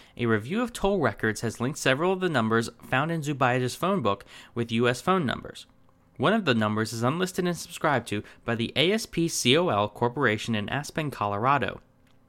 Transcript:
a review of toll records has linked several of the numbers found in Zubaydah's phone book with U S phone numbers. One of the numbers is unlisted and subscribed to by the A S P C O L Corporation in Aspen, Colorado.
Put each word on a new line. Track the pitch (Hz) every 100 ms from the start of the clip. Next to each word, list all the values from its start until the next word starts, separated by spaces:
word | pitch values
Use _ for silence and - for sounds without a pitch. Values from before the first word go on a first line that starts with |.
| - -
a | 117
review | 107 120 214
of | 233
toll | - 196 196
records | 120 - 110 101
has | 113 -
linked | 123 156
several | 139 131 180
of | 190
the | 180
numbers | 139 110 113 113 - -
found | 131 160
in | 165
Zubaydah's | 143 135 127 127 123 -
phone | 180 196
book | 107 98 - - -
with | 120 117
U | 113 123
S | 127
phone | 180 190 131
numbers. | - - - - _ _ _ _ -
One | 151
of | 226 165
the |
numbers | 117 107 107 110
is | 113
unlisted | 123 165 185 - 180
and | 165
subscribed | - - 160 127 -
to | 104 - - -
by | 117
the | 113 -
A | 165
S | 220 -
P | 170 165
C | - 123 151
O | -
L | 101 104
Corporation | - 120 147 123 110 - 107
in | 98
Aspen, | 131 147 - 147
Colorado. | - 104 101 127 143 95 - - _ _ -